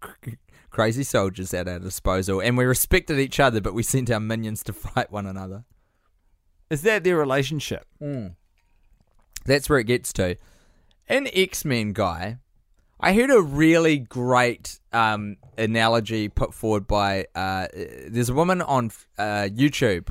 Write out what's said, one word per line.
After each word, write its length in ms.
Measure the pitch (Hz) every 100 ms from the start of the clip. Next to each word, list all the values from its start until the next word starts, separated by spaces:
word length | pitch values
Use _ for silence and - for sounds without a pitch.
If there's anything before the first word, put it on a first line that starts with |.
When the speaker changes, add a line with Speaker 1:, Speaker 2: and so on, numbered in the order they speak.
| - - -
Speaker 1:
<laughs> 380 | 113 _ - _
crazy 320 | - 110 117
soldiers 500 | 139 120 98 92 92
at 140 | 90 90
our 100 | 87
disposal, 600 | 92 - - 95 92 95
and 160 | 107 123
we 80 |
respected 540 | 127 123 - 185 - 143
each 200 | 135 -
other, 200 | 139 113
but 140 | 98
we 80 | 101
sent 280 | 113 135 120
our 100 | 110
minions 420 | 107 113 110 107
to 80 | -
<laughs> 20 |
fight 360 | 101 - - -
one 140 | 104 98
another? 380 | 95 95 98 120 _ _ _ _ _ _ _ _ _ -
Speaker 2:
Is 100 | 151
that 220 | 196 214
their 120 | 175 170
relationship? 720 | 139 135 135 151 - 104 - -
Speaker 1:
Mm. 320 | 147 135 98 87 _ _ _ _ _ _ _ _ _ -
That's 240 | - 143 139
where 100 | 143
it 60 |
gets 280 | 110 123 -
to. 220 | - 92 87 - _ _ _ _ _ -
In 200 | 247 269
X-Men, 600 | 185 185 - 156 120 104
Guy, 460 | 101 95 82 95 127 _ _ _ _ _ -
I 140 | 165
heard 160 | 202 262
a 100 | 247
really 560 | 160 143 160 165 165 147
great, 840 | 120 127 123 123 123 117 - - _
um, 440 | 117 110 107 104 101 - -
analogy 680 | 110 113 113 117 104 113 104
put 240 | - 113
forward 320 | - 110 107 98
by, 400 | 104 101 98 -
uh, 340 | - 95 95 92 92 85 62 65
there's 220 | 117 120
a 40 |
woman 260 | 131 175 185
on, 280 | 160 135 117 - _ -
uh, 300 | 107 104 101
YouTube 560 | 107 143 - 123 87 -